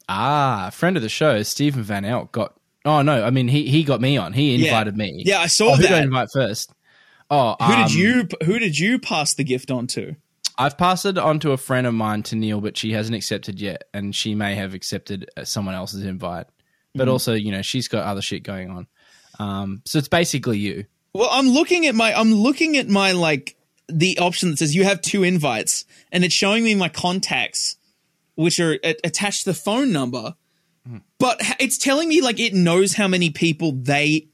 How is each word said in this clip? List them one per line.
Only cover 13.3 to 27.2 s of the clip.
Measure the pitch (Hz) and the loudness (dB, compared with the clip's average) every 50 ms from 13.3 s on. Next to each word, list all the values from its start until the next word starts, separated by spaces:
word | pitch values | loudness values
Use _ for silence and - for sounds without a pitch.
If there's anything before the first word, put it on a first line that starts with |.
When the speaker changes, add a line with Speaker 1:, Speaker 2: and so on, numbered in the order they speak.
| 107 98 - - 98 92 | -6 -6 -6 -10 -10 -8
Speaker 1:
yet, | 101 98 85 - - - - | -8 -8 -8 -10 -12 -12 -10
and | 101 101 101 101 | -8 -8 -6 -6
she | - - 113 104 | -6 -4 -4 -4
may | 104 104 101 98 | -2 -2 -2 -4
have | 101 98 95 95 | -4 -6 -8 -10
accepted, | 92 - - - 95 - - 104 95 - - - | -10 -10 -8 -8 -8 -8 -10 -10 -10 -10 -12 -14
uh, | - - | -12 -10
someone | - - 113 101 95 - | -8 -6 -6 -6 -6 -6
else's | 95 98 98 107 98 98 | -8 -10 -10 -10 -10 -8
invite. | 95 92 92 92 87 87 85 82 - _ _ _ _ _ _ _ _ - | -8 -8 -8 -8 -8 -8 -10 -12 -14 _ _ _ _ _ _ _ _ -4
But | 135 131 | -2 0
Speaker 2:
Mm-hmm. | 123 | 0
Speaker 1:
also, | 131 127 - 123 113 | 0 0 0 -2 -2
you | 110 104 107 | -2 -2 -4
know, | 98 95 | -4 -6
she's | 101 - - 131 120 - | -6 -6 -6 -6 -4 -4
got | - 110 95 | -4 -4 -4
other | 101 101 98 | -4 -4 -6
shit | 101 - 101 90 | -6 -6 -8 -8
going | - - 98 95 92 92 | -10 -10 -10 -10 -12 -12
on. | 92 90 - - _ _ _ _ _ _ _ _ _ - | -14 -14 -16 -18 _ _ _ _ _ _ _ _ _ -10
Um, | 104 101 98 98 98 98 98 113 - | -8 -6 -6 -6 -6 -6 -8 -10 -8
so | - - 156 | -4 -2 -2
it's | 139 - | 0 2
basically | - 170 175 - - 135 117 127 113 101 | 2 2 2 0 -2 -2 -2 -2 -2 -2
you. | 104 101 90 92 98 - _ _ _ _ - | -2 -4 -6 -8 -12 -14 _ _ _ _ -2
Speaker 2:
Well, | 190 226 254 | -2 0 2
I'm | - 262 269 262 | 2 4 4 4
looking | 247 285 339 - 359 349 330 | 4 4 4 2 2 2 2
at | 294 233 | 2 2
my, | 220 226 220 | 2 2 2
I'm | 208 - 220 220 226 | 2 4 4 4 6
looking | 202 208 262 285 - 330 320 302 | 6 4 4 2 2 0 2 2
at | 277 - - | 0 2 2
my, | 202 196 196 190 | 2 2 4 2
like, | 185 180 170 160 151 135 - - - _ _ _ _ _ _ - | 2 2 2 2 0 0 -4 -10 -18 _ _ _ _ _ _ -6
the | 165 156 151 185 - - | 0 2 2 2 2 2
option | 175 180 175 - - 180 | 0 0 0 0 0 -2
that | 151 139 | 0 0
says | 170 147 147 | 0 0 2
you | 185 190 | 2 2
have | 196 202 190 | 2 2 0
two | - - - 202 | -2 -2 0 2
invites, | 190 175 185 175 147 139 117 110 - - - - - - _ _ _ _ | 2 2 2 2 0 0 -2 -2 -2 -2 -4 -4 -6 -12 _ _ _ _
and | - 180 180 | 0 0 0
it's | 180 - | 2 2
showing | - 214 196 208 233 | 2 2 2 2 2
me | 233 226 214 | 2 2 2
my | 196 185 160 | 2 0 -2
contacts, | - - - 180 180 190 | -2 -2 -2 -2 0 -2